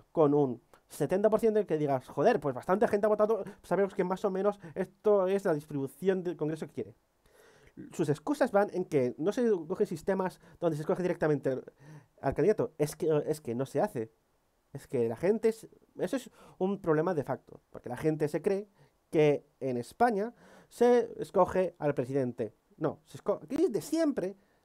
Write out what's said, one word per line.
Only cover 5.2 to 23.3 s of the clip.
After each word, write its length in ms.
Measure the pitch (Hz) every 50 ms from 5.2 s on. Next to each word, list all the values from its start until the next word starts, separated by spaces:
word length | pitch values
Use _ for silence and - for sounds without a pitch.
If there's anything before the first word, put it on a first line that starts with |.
| 185 185
es 160 | 196 196 196
la 100 | 190 160
distribución 680 | 151 151 - 147 139 135 131 - - 180 190 190 190 170
del 120 | 175 160
Congreso 300 | - 151 151 160 151 156
que 60 | 147 -
quiere". 220 | 135 107 98 113 _ _ _ _ _ _ _ _ _ - - _ _ _ - _ - - - -
Sus 160 | - 160 139
excusas 420 | 143 - - - 294 - - 240 196
van 160 | 196 208 - -
en 120 | 185 180
que 300 | - 156 139 123 123 117 -
no 140 | 151 196 202
se 160 | 262 240 226 208 175 156 156
cogen 180 | 185 - 208
sistemas 540 | - 185 151 - - 190 190 185 180 - - - - - _
donde 180 | 170 170 160
se 60 | 147 151
escoge 200 | - 180 165 180
directamente 480 | 180 170 165 170 156 151 135 - 135
al, 140 | 131 135 - - - _ - - 156 151 - _ _ _
al 140 | - 135 -
candidato. 380 | - 147 196 214 - 127 - - -
Es 180 | 151 151 -
que, 260 | - 185 156 156 147 -
es 140 | 131 156 151
que 140 | - 117 113
no 100 | 120 135
se 160 | - - 139
hace. 320 | 196 208 - 127 110 113 _ _ _ _ _ _ _ _ _ _ _ _ -
Es 160 | 139 - -
que 200 | - 123 117 113
la 80 | 113
gente... 340 | - 165 185 226 220 - 220
Es, 180 | 220 - - - - _ _ _ _ -
eso 180 | 151 185 -
es 140 | 262 - - - _ - - - _
un 220 | 185 190 202 196
problema 340 | - 165 156 151 160 185 180
de 80 | 147 123
facto, 380 | - 113 - - - - - - _
porque 180 | - - - -
la 80 | 120
gente 320 | 117 - - 156 156 156 147
se 140 | - 156 156
cree 260 | 202 196 196 214 - _ _ _ _ _ _ _ _
que 360 | - 160 151 147 143 - - _ _ _
en 160 | 131 135 123
España 580 | 120 120 - - - 233 247 220 190 202 - - _ - - - - - _
se 440 | - - 240 247 247 240 226 - - -
escoge 560 | - - - 196 180 - - 185 185 170 - _
al 160 | 151 147 135
presidente. 600 | - 127 117 135 139 131 123 120 - 117 104 - _ _ _ _ -
No, 220 | 151 147 110 - _
se 140 | _ - -
esco-, 220 | - -